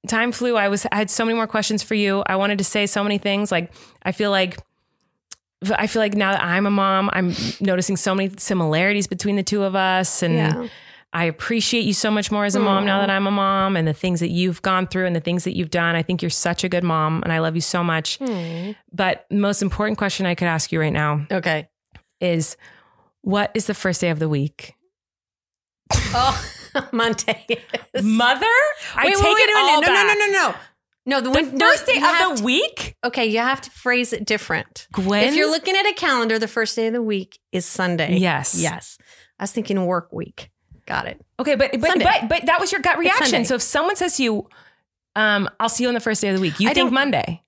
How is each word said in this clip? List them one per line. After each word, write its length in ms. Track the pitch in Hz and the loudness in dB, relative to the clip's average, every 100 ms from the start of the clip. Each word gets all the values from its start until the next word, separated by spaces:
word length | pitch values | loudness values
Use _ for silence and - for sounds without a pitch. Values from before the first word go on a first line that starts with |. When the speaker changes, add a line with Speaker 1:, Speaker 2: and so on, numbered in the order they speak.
| - | -2
Speaker 1:
time 240 | 226 240 | -2 -2
flew. 240 | 233 247 226 | -2 0 0
I 140 | 202 | 2
was, 160 | 202 - | 0 0
I 40 | 208 | -2
had 140 | 214 | -2
so 160 | - 226 | 0 0
many 100 | 226 | 0
more 100 | 220 | -2
questions 360 | 220 208 214 | -2 -2 -4
for 100 | - 220 | -2 0
you. 280 | 202 196 - | 0 0 0
I 100 | 190 | 0
wanted 200 | 202 202 | 0 0
to 40 | |
say 220 | 190 214 202 | 0 0 0
so 180 | 208 | 0
many 140 | 208 202 | 0 -2
things. 340 | 208 196 208 | -2 -2 0
Like, 220 | 170 175 - - _ | -2 -4 -14 -20 _
I 80 | 180 | -8
feel 180 | 185 208 | -2 0
like, 260 | 196 185 - - _ _ _ _ _ _ - _ _ 190 214 | 0 0 -4 -20 _ _ _ _ _ _ -20 _ _ -2 -2
I 120 | 214 | 0
feel 140 | 226 | 0
like 120 | 214 | 0
now 180 | 208 196 | 0 0
that 100 | 196 | 0
I'm 220 | 175 180 202 | 0 0 2
a 60 | |
mom, 380 | 202 196 190 202 | 2 2 2 0
I'm 220 | - 180 - 220 - | 0 -2 -2 -6 -2
noticing 380 | 196 180 185 190 | -2 0 0 0
so 180 | - 190 | 0 0
many 160 | 196 190 | -2 -2
similarities 680 | - 190 160 156 190 208 190 | -2 0 0 2 2 0 -2
between 280 | 180 208 202 | -4 -2 -2
the 80 | |
two 200 | 185 208 | -2 -2
of 120 | 196 190 | 0 0
us. 480 | 185 185 185 - | 2 2 0 0
And 120 | 175 160 | 0 2
Speaker 2:
Yeah. 320 | 156 - - - - - _ | 0 -2 -6 -14 -20 -20 _
Speaker 1:
I 140 | 165 170 | -4 -2
appreciate 560 | 160 - 233 - 240 208 | -4 -4 -2 0 0 0
you 80 | |
so 160 | 190 220 | 0 2
much 200 | 214 202 | 0 0
more 140 | 208 202 | 0 0
as 100 | 196 | 0
a 40 | |
mom 260 | 202 196 202 | 2 2 2
now 120 | 196 | 0
Speaker 2:
Aw. 40 | |
Speaker 1:
that 80 | 196 | 2
I'm 180 | 196 196 | 0 0
a 40 | |
mom 440 | 202 196 196 190 185 | 2 2 2 0 0
and 100 | 160 | 0
the 60 | |
things 260 | 147 185 175 | -2 -2 -2
that 80 | 170 | -2
you've 320 | 170 185 170 | 0 -2 -2
gone 260 | 190 185 185 | 0 0 0
through 180 | 185 185 | -2 -2
and 100 | 170 | -2
the 40 | |
things 240 | 156 175 | -2 -2
that 120 | 185 175 | -2 -4
you've 140 | 165 | -2
done. 240 | 175 170 165 | 0 0 0
I 60 | |
think 180 | 165 180 | -2 -2
you're 80 | 175 | -2
such 340 | - 175 170 | 0 -2 -2
a 60 | 185 | -2
good 140 | 175 | 0
mom 380 | 175 160 156 160 | 0 0 0 -2
and 100 | - | -2
I 60 | 160 | 0
love 160 | 160 165 | 0 -2
you 60 | |
so 220 | - 180 | -2 -2
much. 380 | 170 160 156 - | 0 -2 -4 -6
Speaker 2:
Aw. 520 | 262 196 165 165 190 214 _ | -6 -6 -6 -8 -10 -12 _
Speaker 1:
But 320 | 175 185 - - | -4 -2 -2 -2
most 320 | 208 202 202 | 0 2 0
important 360 | 202 - 214 214 | 0 -2 -4 -2
question 280 | 202 - 190 | -2 -2 -2
I 80 | 175 | 0
could 120 | 175 | 0
ask 240 | 160 - | -2 -2
you 80 | 160 | -2
right 140 | 156 | 0
now 320 | 147 151 147 147 | 0 0 -2 -2
Speaker 2:
Okay. 380 | 190 165 156 156 _ _ - _ _ | -4 -2 -4 -6 _ _ -20 _ _
Speaker 1:
is, 340 | 180 165 151 - - - _ _ _ _ | -2 0 -2 -6 -18 -20 _ _ _ _
what 300 | - 202 208 | -2 0 0
is 120 | 220 208 | -2 -4
the 80 | |
first 260 | 196 190 175 | -2 -2 0
day 120 | 175 | 0
of 80 | 156 | 0
the 100 | 160 | 0
week? 460 | 151 143 - - _ _ _ _ _ _ _ _ _ _ _ _ - - | 0 -2 -6 -20 _ _ _ _ _ _ _ _ _ _ _ _ -2 0
Speaker 2:
Oh, 320 | 240 262 - - - - | 2 2 0 -8 -16 -6
<laughs> 220 | 277 269 | -6 -4
Monday 540 | 226 233 220 - 214 - 233 - 233 - | 0 0 0 -2 -4 -4 -6 -4 -10 -6
is. 100 | 262 | -2
Speaker 1:
Mother? 420 | 208 220 240 262 427 494 605 587 - - | 2 4 4 4 4 4 2 -2 -6 0
I 100 | 302 | 2
Speaker 2:
Wait, 100 | 403 | 4
Speaker 1:
take 80 | |
Speaker 2:
wait, 100 | 403 | 4
wait, 80 | 427 | 6
Speaker 1:
it 140 | 427 427 | 6 4
Speaker 2:
wait, 60 | |
Speaker 1:
all 200 | 339 302 | 6 4
Speaker 2:
no, 60 | 330 | 6
no, 60 | |
Speaker 1:
back. 240 | 370 415 415 | 4 4 2
Speaker 2:
no, 60 | 415 | 2
no, 60 | |
no. 240 | 392 285 - - _ _ _ - | 2 0 -2 -14 _ _ _ -2
No, 140 | 277 | -2
the 20 | |
Speaker 1:
The 60 | 247 | 2
Speaker 2:
one, 260 | 285 294 262 | 0 0 2
no, 100 | - | 4
Speaker 1:
first 160 | 311 - | 4 2
day 60 | 330 | 2
Speaker 2:
you 60 | |
have 200 | 311 339 370 | 4 4 2
Speaker 1:
of 60 | 262 | 0
the 40 | |
Speaker 2:
to 40 | 214 | 0
Speaker 1:
week? 500 | 285 622 - - - | 0 0 -4 -12 -6
Speaker 2:
Okay, 220 | 240 254 226 | -6 -2 0
you 140 | 220 | 0
have 220 | 247 269 | 0 -2
to 100 | - | -8
phrase 420 | - 254 247 240 | -8 -2 0 0
it 120 | 220 208 | -4 -2
different. 600 | 214 - 160 - - - | -4 -2 -6 -6 -16 -8
Speaker 1:
Gwen? 320 | - 190 208 233 | -4 0 2 2
Speaker 2:
If 40 | |
you're 160 | 311 302 | 2 2
looking 260 | 320 320 381 | 0 0 2
at 120 | 392 | 0
a 60 | |
calendar, 440 | - 349 262 226 220 | 0 0 2 2 0
the 100 | 214 | -2
first 280 | 233 220 - | -2 -2 -2
day 100 | 226 | -2
of 80 | |
the 80 | 240 | -2
week 380 | 220 202 190 - _ | -2 -4 -6 -18 _
is 140 | 185 175 | -4 -4
Sunday. 520 | - 185 170 151 185 | -2 0 0 0 2
Speaker 1:
Yes. 360 | 180 139 135 175 | 2 0 0 0
Speaker 2:
Yes. 380 | 160 165 - - _ - _ _ | 0 -2 -10 -14 _ -20 _ _
I 40 | |
was 80 | 196 | -4
thinking 320 | 233 214 196 180 | -4 -2 -2 0
work 260 | 180 170 | -2 -4
week. 380 | - - - - _ _ - - | -12 -12 -14 -20 _ _ -20 -8
Got 220 | - - | -8 -8
it. 120 | - _ - | -14 _ -6
Speaker 1:
Okay, 160 | 262 262 | -2 0
but, 160 | 269 254 | 0 2
but, 80 | 311 | 2
Speaker 2:
Sunday. 160 | 370 349 | 2 2
Speaker 1:
but, 240 | 415 220 | 2 0
but 160 | 339 277 | 0 2
that 120 | 330 | 0
was 120 | 370 | 0
your 100 | 381 | -2
gut 120 | 349 | 0
Speaker 2:
It's 60 | 294 | 2
Speaker 1:
reaction. 240 | 349 427 285 | 2 4 2
Speaker 2:
Sunday. 160 | 240 233 | 2 0
Speaker 1:
So 100 | 247 | 0
if 60 | |
someone 340 | - 285 339 403 | 2 2 2 0
says 220 | 359 339 | 0 0
to 60 | |
you, 240 | 247 208 - - - _ _ _ _ 208 | 0 0 -6 -20 -20 _ _ _ _ 0
um, 340 | 214 202 196 - | 2 2 -2 -2
"I'll 100 | 226 | -2
see 140 | 220 | 0
you 40 | 247 | 0
on 60 | 240 | 0
the 40 | |
first 220 | 226 214 | -2 0
day 80 | 202 | 0
of 60 | 190 | 0
the 60 | |
week," 180 | 185 147 | -2 0
you 80 | 220 | 2
Speaker 2:
I 40 | |
Speaker 1:
think 140 | 302 247 | 2 2
Speaker 2:
don't 60 | 262 | 0
Speaker 1:
Monday. 480 | 285 170 - 170 | 0 -2 -2 -8